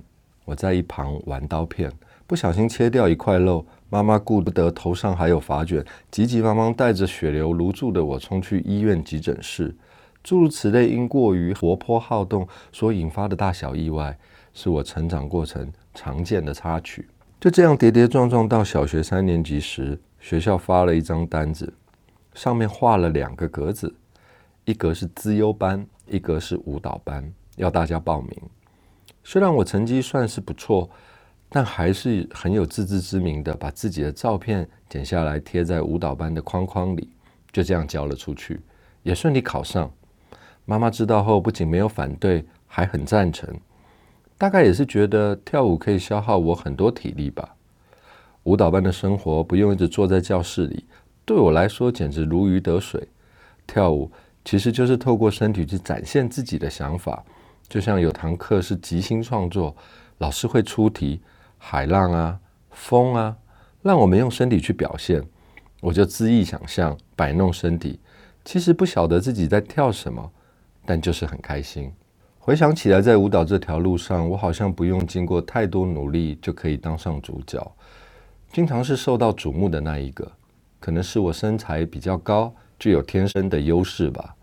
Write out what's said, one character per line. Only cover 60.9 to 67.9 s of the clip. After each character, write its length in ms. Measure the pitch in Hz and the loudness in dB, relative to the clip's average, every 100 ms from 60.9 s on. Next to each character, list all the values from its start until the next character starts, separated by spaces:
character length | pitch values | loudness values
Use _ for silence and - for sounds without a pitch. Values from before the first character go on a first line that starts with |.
| - 69 80 _ _ _ _ | 2 -4 -6 _ _ _ _
海 280 | - 69 69 | -6 -4 2
浪 260 | 95 92 | 4 4
啊、 260 | 85 82 95 _ _ _ | 2 -2 -4 _ _ _
风 460 | - - 123 127 120 | -16 2 4 4 2
啊， 200 | 110 110 _ _ _ _ | -2 -6 _ _ _ _
让 160 | 202 175 | 2 6
我 80 | 98 | 6
们 140 | 95 | 6
用 100 | 127 | 4
身 200 | - 127 | 2 2
体 100 | 95 | 2
去 120 | - | 0
表 220 | - 73 - | -2 -4 -4
现， 260 | - 80 - _ _ - _ _ | -2 -2 -2 _ _ -20 _ _
我 100 | 87 | 0
就 120 | 82 98 | 2 2
恣 220 | - 113 | 2 4
意 160 | 117 | 4
想 180 | 87 85 - | 2 -4 -6
象， 280 | - 82 73 _ - | -2 -2 -2 _ -2
摆 160 | 73 | 0
弄 180 | 80 95 | 2 2
身 280 | 87 87 82 | 2 -2 -2
体。 200 | 71 | -4